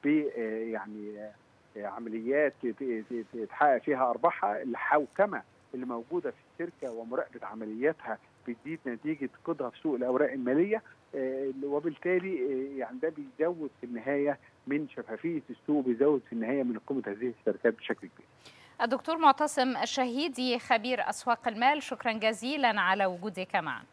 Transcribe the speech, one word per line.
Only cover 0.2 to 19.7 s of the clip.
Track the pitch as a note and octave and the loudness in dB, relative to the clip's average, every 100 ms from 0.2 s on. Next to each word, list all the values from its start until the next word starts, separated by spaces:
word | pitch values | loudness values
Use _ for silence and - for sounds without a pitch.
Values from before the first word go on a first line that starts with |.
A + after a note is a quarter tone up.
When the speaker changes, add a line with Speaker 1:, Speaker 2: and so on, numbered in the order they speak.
| D3 A#2+ | 2 -2
Speaker 1:
آه، | A2 A2 A2+ | -4 -4 -4
يعني، | A2 G2+ G#2+ G#2 G#2 | -6 -8 -10 -10 -10
آه، | G#2+ G#2 _ _ _ A2 | -14 -16 _ _ _ -8
عمليات | G2+ G#2 A2+ A2 A2+ C#3+ D3 - | -8 -6 -6 -4 2 4 2 0
ت-، | B2 | -6
ت-، | G#2 C3 A2+ G#2 A#2+ G#2+ | -4 -4 -4 -4 -8 -6
ت-، | A#2 G#2+ | -8 -8
تحقق | - D3+ B2+ | 2 4 4
فيها | - C3 B2+ | 2 2 2
أرباحها، | A#2 E3 - G3 G#3 | 4 2 2 -2 -2
الحوكمة | C3 A#2 - D3+ C#3 - F3 C#3 - _ _ | -4 -4 2 2 2 0 0 0 -10 _ _
اللي | C3 | -8
موجودة | B2+ A#2 A#2 F3 C#3 | -4 -6 -4 -4 -4
في | - _ | -8 _
الشركة | - E3+ _ C3 | -10 -10 _ -8
ومراقبة | A2+ A2+ C3 - - A#2 | -8 -4 -4 -4 -8 -10
عملياتها | A2 G#2+ A2 C#3 D#3+ A#2 G#2+ - _ - | -8 -6 2 0 0 -6 -8 -8 _ -10
بتزيد | A#2 D3+ D#3+ C3 | -10 -8 -8 -6
نتيجة | A2+ D3+ D#3 C3 - | -4 -4 -4 -6 -6
قيدها | - E3 B2 | -6 -4 -4
في | - | -4
سوق | D#3 | -2
الأوراق | B2+ B2 B2+ C#3+ | 0 2 2 2
المالية، | C3+ B2 C#3 G3 A3 - - _ | 2 2 4 4 0 -2 -20 _
آه، | C#3+ C3 C3+ C#3 C3+ | -4 -2 -2 -4 -4
وبالتالي، | C#3+ C#3+ D#3+ D3 F3 F3+ F#3+ E3+ | -2 -2 -2 -4 0 0 0 -2
آه، | B2+ C3 C3+ C3+ | 0 0 -4 -4
يعني | A#2+ B2+ | -6 -2
ده | D#3 | -4
بيزود | D#3 C#3 - D#3+ E3+ D3 _ | -4 -12 -2 0 0 -8 _
في | |
النهاية | B2 A#2 A#2+ C#3+ C#3+ C3+ - _ - | -8 -6 0 2 2 -2 -8 _ -4
من | C#3+ C#3+ | -2 -2
شفافية | - A2+ A2 E3 E3 - | -10 -8 -4 -2 -4 -6
السوق، | A#2 - D3 | -10 0 2
بيزود | B2+ A#2 C#3+ C#3 - | 2 4 4 4 0
في | |
النهاية | A#2 A2+ C#3 | -4 0 0
من | B2 A2 - | 0 -2 -4
قيمة | C3+ G#2+ | -4 -4
هذه | G2+ B2 A2+ | -4 -6 -2
الشركات | - G2 A#2 | -2 2 2
بشكل | A2+ - A2 F#2+ | 0 -6 -6 -6
كبير. | - - _ - - - - | -18 -20 _ -20 -20 -20 -4
Speaker 2:
الدكتور | A#3 B3+ - E4 | -2 0 -2 6
معتصم | D#4 C4+ D4+ - B3+ | 6 6 2 2 2